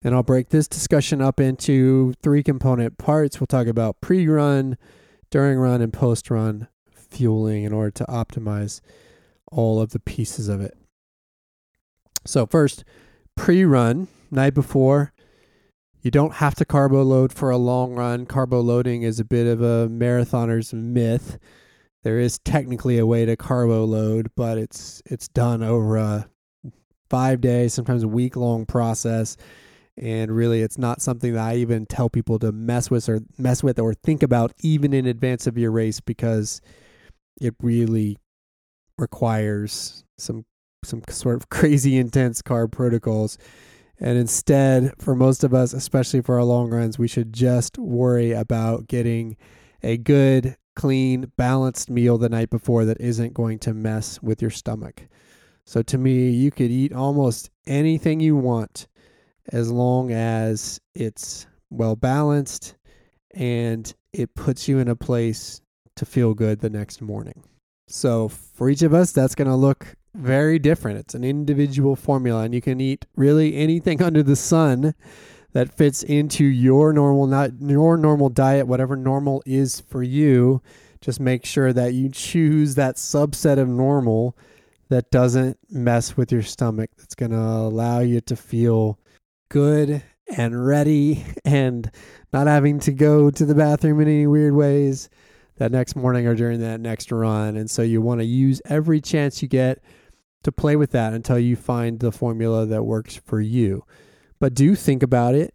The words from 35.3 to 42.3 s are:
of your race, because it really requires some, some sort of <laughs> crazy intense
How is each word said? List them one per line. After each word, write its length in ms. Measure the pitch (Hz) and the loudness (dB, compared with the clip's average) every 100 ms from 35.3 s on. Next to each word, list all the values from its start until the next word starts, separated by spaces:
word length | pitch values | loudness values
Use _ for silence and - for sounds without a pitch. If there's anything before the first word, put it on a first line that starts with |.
| 127 - | -2 -4
of 100 | 120 | -2
your 140 | 117 | -2
race, 260 | 113 110 107 | 0 -2 -4
because 600 | - 117 117 110 107 - _ _ _ _ _ _ _ _ | -8 -6 -2 -2 -4 -8 _ _ _ _ _ _ _ _
it 160 | 127 113 | -6 -4
really 560 | 120 117 117 113 107 101 _ _ _ _ _ _ _ - | -2 0 0 0 -2 -6 _ _ _ _ _ _ _ -8
requires 1080 | 131 - 117 110 107 104 104 - - - _ _ | -8 -2 -2 0 -2 -4 -6 -8 -12 -16 _ _
some, 260 | - 113 113 _ _ _ | -12 -12 -12 _ _ _
some 180 | - 117 - | -14 -12 -12
sort 260 | - 127 | -6 -4
of 140 | 120 - | -4 -6
<laughs> 20 | |
crazy 460 | - 156 147 135 131 | 2 4 4 4 2
intense 460 | 123 135 127 | 2 0 0